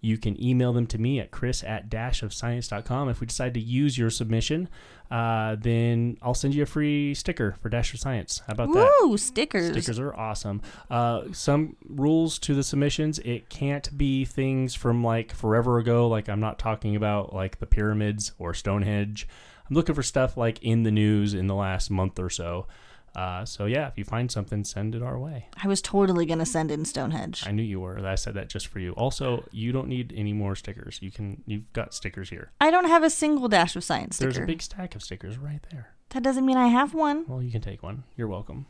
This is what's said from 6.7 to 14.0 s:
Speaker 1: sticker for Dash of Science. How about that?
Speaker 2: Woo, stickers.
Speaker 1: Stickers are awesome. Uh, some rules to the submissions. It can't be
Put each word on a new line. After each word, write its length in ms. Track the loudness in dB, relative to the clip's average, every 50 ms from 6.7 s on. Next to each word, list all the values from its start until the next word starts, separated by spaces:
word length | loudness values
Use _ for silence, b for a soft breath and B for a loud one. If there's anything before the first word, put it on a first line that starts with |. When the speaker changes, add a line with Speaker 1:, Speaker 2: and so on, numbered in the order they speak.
| 0 0 2 2 2 2 0 0 -2
Speaker 1:
sticker 420 | -4 -4 -6 -2 0 -2 -2 -2 -4 -6
for 60 | -4
Dash 240 | -2 0 0 -2 -2
of 60 | -4
Science. 420 | -4 -2 -2 -4 -4 -4 -8 -10 -6
How 60 | -8 -4
about 200 | -2 0 2 6
that? 160 | 6 8 8 8 8 8
Speaker 2:
Woo, 140 | 6 4
stickers. 540 | 2 0 -2 0 -2 -2 0 0 0 0 2
Speaker 1:
Stickers 280 | 0 0 -2 -2 -4 -4
are 120 | -4 -6 -6
awesome. 460 | -6 -6 -4 -4 -4 -4 -4 -4 -4 B B B B B B
Uh, 320 | 0 2 2 2 2 0 -4 -6 -10
some 440 | -4 0 2 4 4 2 0 -4 _ -18 -12
rules 500 | -4 0 2 4 4 4 4 2 0 -4
to 140 | -2 0 2
the 100 | 2 2
submissions. 540 | 0 2 2 2 2 2 2 0 0 -2 -2
It 280 | -4 -4 -4 -4 -6 -12
can't 480 | -8 -4 -2 -2 -2 -2 -4 -6 0
be 280 | 2